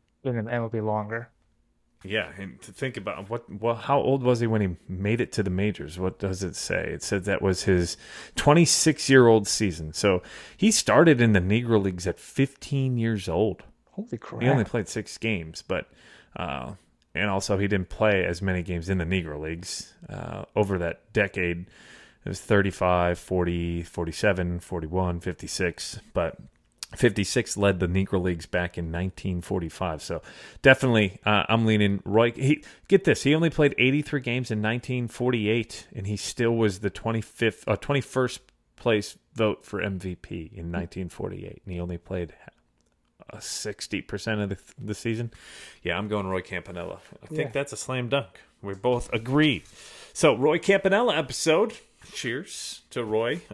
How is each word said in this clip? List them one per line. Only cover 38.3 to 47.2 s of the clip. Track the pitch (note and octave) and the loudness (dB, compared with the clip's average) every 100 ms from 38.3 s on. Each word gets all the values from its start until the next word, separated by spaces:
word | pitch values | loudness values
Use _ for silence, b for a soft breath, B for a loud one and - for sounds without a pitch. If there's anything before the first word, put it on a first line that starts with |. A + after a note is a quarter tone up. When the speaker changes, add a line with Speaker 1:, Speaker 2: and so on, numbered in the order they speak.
| - - _ _ _ | -4 -16 _ _ _
Speaker 2:
place | B2 G#2+ - - _ | 0 0 -2 -12 _
vote | - G#2+ - - | -2 -2 -2 -8
for | G2+ | -6
M | G2+ F#2+ | -4 -6
V | F#2 F2 | -8 -10
P | - F2+ D#2+ | -10 -12 -12
in | G2+ E2+ | -12 -8
nineteen | E2+ E2+ F#2 F2+ | -6 -6 -8 -10
forty-eight, | - F#2+ F#2 F#2 - G2 | -8 -10 -10 -14 -14 -12
and | |
he | F2 | -8
only | F2 E2+ | -8 -8
played, | - F#2 E2+ - - _ _ _ _ _ _ _ - | -8 -8 -8 -12 -20 _ _ _ _ _ _ _ -20
uh, | G2+ | -16
sixty | - - G#2+ - - G2 | -12 -8 -8 -10 -8 -8
percent | - G2+ A2+ G#2+ | -6 -8 -4 -2
of | G2+ | -2
the, | F#2+ - - | -6 -12 -14
the | G#2 G#2 | -10 -6
season. | A2+ A2+ A#2 B B B B B | -4 -4 -6 B B B B B
Yeah, | F2 F2 | -4 -4
I'm | G#2 | -2
going | G#2 F#2+ | -2 -2
Roy | F#2 | -4
Campanella. | - F2+ F2+ F2+ F2 F#2 - - | -4 -10 -10 -10 -10 -12 -18 -20